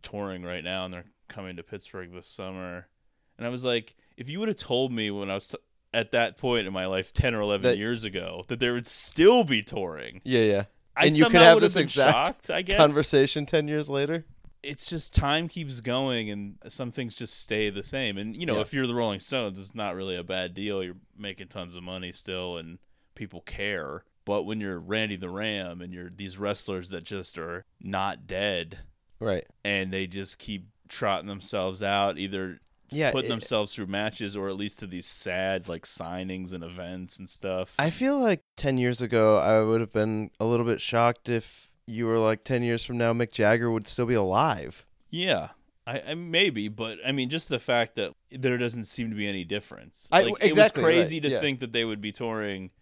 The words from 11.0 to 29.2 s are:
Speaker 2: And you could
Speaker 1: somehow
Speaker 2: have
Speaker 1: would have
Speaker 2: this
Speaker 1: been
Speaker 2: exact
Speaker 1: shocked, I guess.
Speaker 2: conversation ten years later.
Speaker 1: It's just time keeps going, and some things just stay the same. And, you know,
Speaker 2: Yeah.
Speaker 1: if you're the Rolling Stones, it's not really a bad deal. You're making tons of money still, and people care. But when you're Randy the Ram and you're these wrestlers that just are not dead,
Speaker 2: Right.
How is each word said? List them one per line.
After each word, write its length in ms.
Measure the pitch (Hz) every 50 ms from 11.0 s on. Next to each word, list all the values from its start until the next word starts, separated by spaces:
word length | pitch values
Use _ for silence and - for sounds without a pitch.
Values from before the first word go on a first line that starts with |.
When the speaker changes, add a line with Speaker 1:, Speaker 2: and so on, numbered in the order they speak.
| 160
Speaker 2:
And 100 | 160 156
you 80 | 151 -
could 80 | 233
Speaker 1:
somehow 140 | 226 170 170
Speaker 2:
have 80 | 170 165
Speaker 1:
would 80 | - -
have 80 | -
Speaker 2:
this 40 | 175
Speaker 1:
been 80 | 185 147
Speaker 2:
exact 300 | 131 - 139 131 143 135
Speaker 1:
shocked, 360 | 120 147 185 262 - - -
I 120 | 156 165 190
guess. 120 | 180 196 202
Speaker 2:
conversation 680 | 156 151 147 151 139 - - 139 135 135 - 156 143
ten 220 | - - 156 147 147
years 200 | 151 151 147 151
later. 360 | 151 139 143 143 165 165 156 - - - - - - _
Speaker 1:
It's 260 | - 143 143 - - -
just 240 | 175 156 - - -
time 340 | - 139 139 147 160 170 156
keeps 320 | - 175 160 139 131 120
going, 500 | 110 127 120 131 135 131 123 117 110 107
and 280 | 104 101 101 101 101 - - 110
some 240 | - - 131 120
things 240 | - 143 127 113 104
just 240 | - 120 104 - -
stay 300 | - - 110 107 107 104
the 120 | 95 101
same. 360 | 95 - 139 135 131 110 98 98
And, 180 | 104 110 107
you 100 | 135 175
know, 100 | 156 117
Speaker 2:
Yeah. 60 | 107
Speaker 1:
if 120 | 107 - -
you're 120 | 135 131
the 80 | 120 120
Rolling 280 | 120 117 110 101 90
Stones, 360 | - - 139 131 117 101 92 98
it's 140 | 98 98 -
not 220 | 113 104 98 87
really 200 | 92 95 98 90 87
a 60 | 87
bad 300 | 87 95 92 92 90 90
deal. 300 | 95 101 104 101 98 92
You're 140 | 90 87 - _ _ _ 92
making 300 | 104 101 92 - 95 87
tons 280 | - 101 90 87 85 90
of 40 | 90
money 280 | 90 92 92 92 90
still, 460 | 87 - - 95 92 92 90 90 87 85
and 200 | 82 82 87 - _ _ _ _ _ _ _
people 240 | - 107 95 - 87
care. 640 | - - - - 98 104 101 87 76 69 76 85 - _ _ _ -
But 180 | - 101 104 82
when 180 | 98 110 110
you're 180 | 104 98 92 85
Randy 360 | 80 90 104 110 110 104 101
the 140 | 90 95 87
Ram 520 | 90 98 107 110 107 98 92 87 85 90
and 120 | 87 90 90
you're 160 | 87 90 87
these 280 | 90 95 98 95 92 98
wrestlers 520 | 101 101 101 - - - 98 92 90 90
that 140 | 95 85 82
just 340 | - 104 98 90 - - 87
are 280 | 82 85 87 90 - _ _ _
not 460 | - 95 98 95 95 98 78 58 - -
dead, 520 | 90 92 101 104 95 85 85 82 - - - - - _ _ _ _
Speaker 2:
Right. 260 | -